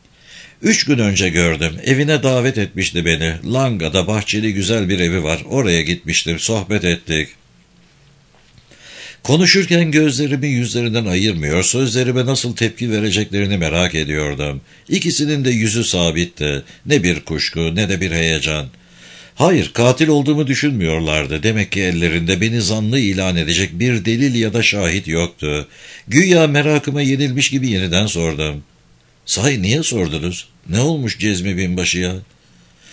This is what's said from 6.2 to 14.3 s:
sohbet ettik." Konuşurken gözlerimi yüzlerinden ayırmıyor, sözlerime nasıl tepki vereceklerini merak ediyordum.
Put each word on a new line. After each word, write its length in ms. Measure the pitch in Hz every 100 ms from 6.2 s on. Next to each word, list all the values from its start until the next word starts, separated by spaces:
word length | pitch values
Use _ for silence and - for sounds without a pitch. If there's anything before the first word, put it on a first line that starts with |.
| - 85
sohbet 460 | - 110 92 104
ettik." 440 | 87 85 - 80 73 - _ _ _ _ _ _ _ _ _ _ _ - - - - - - -
Konuşurken 680 | - 151 180 196 190 170 165
gözlerimi 580 | 151 156 131 147 143 143
yüzlerinden 580 | 123 120 117 120 113 107
ayırmıyor, 560 | 90 107 90 73 82
sözlerime 640 | 90 120 131 113 127 123 123
nasıl 300 | 135 120 113
tepki 340 | 113 - 120
vereceklerini 640 | 107 107 95 104 101 98 98
merak 380 | 80 80 92
ediyordum. 680 | 80 73 76 73